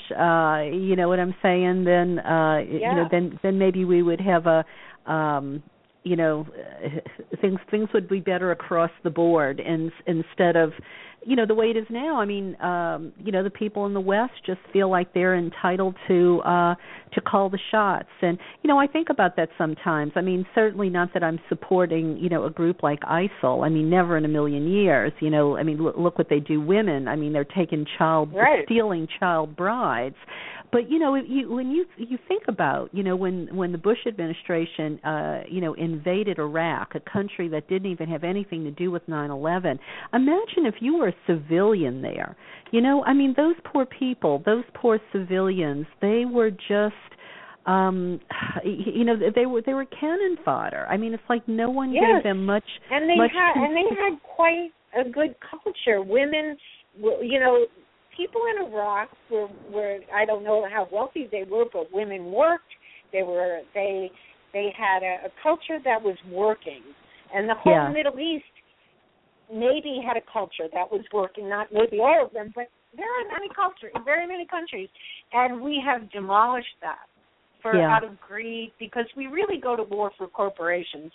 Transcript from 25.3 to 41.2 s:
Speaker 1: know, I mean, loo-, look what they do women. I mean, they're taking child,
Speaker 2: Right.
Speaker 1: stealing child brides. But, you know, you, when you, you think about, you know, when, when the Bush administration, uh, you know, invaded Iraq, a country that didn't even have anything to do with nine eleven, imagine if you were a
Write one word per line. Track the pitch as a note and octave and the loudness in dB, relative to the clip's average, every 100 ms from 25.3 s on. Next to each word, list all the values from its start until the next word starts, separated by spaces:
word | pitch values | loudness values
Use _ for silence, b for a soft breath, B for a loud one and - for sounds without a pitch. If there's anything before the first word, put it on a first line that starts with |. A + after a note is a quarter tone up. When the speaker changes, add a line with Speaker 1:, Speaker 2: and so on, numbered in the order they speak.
Speaker 1:
know, | D3+ D3 - | 4 4 2
I | |
mean, | D#3 D3+ | 0 0
loo-, | D#3+ - | -2 0
look | F3 E3+ | 0 0
what | D#3+ | 0
they | D3 | 0
do | D3 D3+ | 0 0
women. | D3+ G3+ G#3 C#3 C3 | 2 2 2 0 -2
I | D3+ | -2
mean, | D3 | -2
they're | D3 | -2
taking | C#3+ F#3+ E3 D#3 D3 - | -2 -2 -2 -2 -4 0
child, | D#3+ D#3+ D3+ | 2 2 2
Speaker 2:
Right. | F#3+ C4 C#4+ - | 4 4 4 2
Speaker 1:
stealing | A3+ G#3+ E3+ D#3+ - | 0 2 -2 -4 -2
child | F#3 E3 D#3 D#3 | 0 0 -2 -2
brides. | F#3 B3 F3 A#2+ C3 - - B B B B | -2 0 0 -2 -4 -10 -18 B B B B
But, | A#3+ A#3 | 0 2
you | D#4+ | 2
know, | D4 | 2
you, | C4+ A#3 C4+ A#3 | 0 0 -2 -2
when | A#3+ B3+ | -4 -2
you, | D#4+ F4+ - | -2 -2 -6
you | A#3 B3+ - | -8 -8 -4
think | G4+ - | -4 -2
about, | F#3+ D3 C#3 - | 0 0 0 -4
you | G3 | -4
know, | F#3+ | -2
when, | F#3 F#3+ F3+ - | 0 -2 -4 -6
when | F#3 F3+ | -4 -4
the | E3+ | 0
Bush | G3+ A#3 A#3+ | 0 0 -2
administration, | G#3+ E3 E3 - E3 E3+ - D#3 D3+ | -4 -6 -6 -4 -2 -2 -4 -6 -4
uh, | D#3 D3+ D#3 D3 - | -4 -4 -4 -6 -6
you | F3+ | -6
know, | E3 | -4
invaded | - E3 D#3 F3 F#3+ G3+ D#3+ | -4 -4 -4 -2 0 0 -2
Iraq, | D3+ D#3+ E3 B2 - D#3 | -2 -2 -2 -2 -6 -10
a | - | -6
country | G3+ G3+ - E3+ | -4 -4 -6 -4
that | D#3 - | -4 -4
didn't | F#3+ F#3+ | -4 -4
even | E3+ D#3+ | -6 -6
have | D#3 | -4
anything | E3+ G3+ G3 E3 | -4 -4 -6 -8
to | D3+ | -8
do | D3 F3+ | -6 -4
with | F3 - | -4 -6
nine | D3+ D3 | -6 -4
eleven, | C#3 D#3 - F3 B2 B B B | -4 -2 -2 -2 -4 B B B
imagine | A#3+ C4+ F#4 A4+ F4+ B3+ | 2 4 2 0 0 0
if | - | 0
you | B3 E4 | 0 2
were | G#3 | 2
a | - | 0